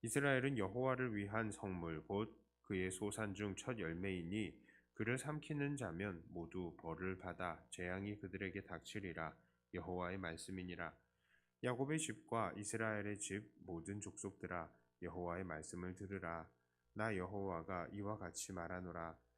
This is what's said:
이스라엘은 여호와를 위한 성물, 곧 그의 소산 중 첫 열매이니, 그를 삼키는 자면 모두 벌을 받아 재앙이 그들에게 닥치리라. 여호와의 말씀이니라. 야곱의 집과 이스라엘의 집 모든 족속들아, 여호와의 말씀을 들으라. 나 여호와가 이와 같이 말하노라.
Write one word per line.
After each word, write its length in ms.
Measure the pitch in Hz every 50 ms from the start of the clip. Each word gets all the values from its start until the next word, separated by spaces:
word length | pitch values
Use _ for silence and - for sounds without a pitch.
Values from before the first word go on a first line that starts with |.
이스라엘은 560 | - 117 - 143 139 143 139 127 123 139 139 117
여호와를 580 | 98 95 98 120 127 131 131 123 127 123 110
위한 360 | 104 101 101 104 110 113 110
성물, 520 | 104 - - 101 92 90 85 82 80 78 76
곧 340 | - 98 101 110 110 - - - _ _ _ _
그의 280 | - 104 92 92 92
소산 420 | 92 - 107 104 - - 110 104 95
중 220 | 92 104 104 95
첫 240 | - - - 120 113
열매이니, 880 | 92 80 82 85 92 98 95 90 85 82 95 110 107 87 - - - - - - _ _ _
그를 240 | - 110 104 123 139
삼키는 600 | 139 151 151 151 - - 151 147 143 143 147 139
자면 440 | 131 95 82 85 98 104 92 82 - -
모두 460 | - 85 82 80 - 92 90 85 78 -
벌을 360 | - 82 80 80 92 95 95 92
받아 460 | - 92 85 - 92 87 82 80 - -
재앙이 480 | - - 90 87 90 95 98 104 104 104
그들에게 440 | - 95 90 95 98 95 87 98
닥치리라. 720 | 95 - 90 82 - - - 107 98 92 80 82 80 78 - - - _ _ _ _ _ -
여호와의 440 | 90 82 90 90 90 90 87 92 98
말씀이니라. 760 | 92 85 82 80 - - 95 95 90 90 90 85 87 82 - - _ _ _ _ _ _ - - _ _ _ _ -
야곱의 360 | 120 127 117 139 135 156 160
집과 540 | 156 - 110 - - - - 117 110 90 76 95
이스라엘의 600 | 104 - - 110 113 110 107 104 101 104 104 98
집 240 | - - 95 104 110 - - -
모든 420 | - 90 90 82 80 90 101 104
족속들아, 680 | 101 101 - - - 98 92 - - 90 90 87 82 80 - - _ _ _ _ -
여호와의 400 | 87 78 90 87 87 85 90 95
말씀을 500 | 90 80 76 78 - - 90 90 92 90
들으라. 560 | - 104 95 98 95 87 85 85 82 80 - - _ _ _ _ _ _ _ _
나 220 | 104 107 113 107
여호와가 760 | 95 90 90 101 101 98 98 90 82 80 82 95 90 85 67
이와 260 | - 101 101 101 107 101
같이 360 | 98 87 - - - - 95
말하노라. 600 | 90 85 82 90 90 92 90 85 85 82 82 82 - _ _ _